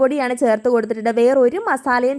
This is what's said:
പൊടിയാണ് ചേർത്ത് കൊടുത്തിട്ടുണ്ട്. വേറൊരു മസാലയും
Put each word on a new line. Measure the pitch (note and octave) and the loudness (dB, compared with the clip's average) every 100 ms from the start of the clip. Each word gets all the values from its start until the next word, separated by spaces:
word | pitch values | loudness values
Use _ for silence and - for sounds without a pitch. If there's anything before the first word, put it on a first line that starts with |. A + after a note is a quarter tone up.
പൊടിയാണ് | C4 D4 B3 B3 | 0 0 -4 -2
ചേർത്ത് | B3 G#3+ A#3+ | 0 0 0
കൊടുത്തിട്ടുണ്ട്. | A#3 A3 A3 A3+ A3+ | 0 -2 -4 -2 2
വേറൊരു | A#3+ C4+ A#3+ F4 A4 | 2 4 2 0 -4
മസാലയും | C4 C4+ B3 B3 | -4 -2 0 0